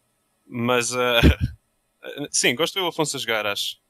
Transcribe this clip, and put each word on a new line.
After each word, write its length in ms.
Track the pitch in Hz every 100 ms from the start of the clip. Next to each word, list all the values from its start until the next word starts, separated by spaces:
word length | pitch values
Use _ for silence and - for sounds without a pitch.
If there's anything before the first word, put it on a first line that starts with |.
| _ _ _ _ _
Mas, 440 | 123 120 123 120
eh, 280 | 127 123 120
<laughs> 1080 | - - - - _ _ _ _ 127 113 143
sim, 240 | - 143 123
gosto 200 | 165 190
de 40 |
ver 60 | 180
o 40 |
Afonso 280 | - 151 135
a 20 |
jogar, 260 | 117 113 104
acho. 320 | 101 - -